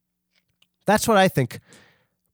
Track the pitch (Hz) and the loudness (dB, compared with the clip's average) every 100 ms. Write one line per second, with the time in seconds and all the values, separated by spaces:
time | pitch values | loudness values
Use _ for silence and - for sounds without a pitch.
0 | _ _ _ _ _ _ _ _ - 208 | _ _ _ _ _ _ _ _ -2 -2
1 | - 202 190 - 123 - - - _ _ | 0 2 2 0 -4 -8 -20 -20 _ _
2 | _ _ _ | _ _ _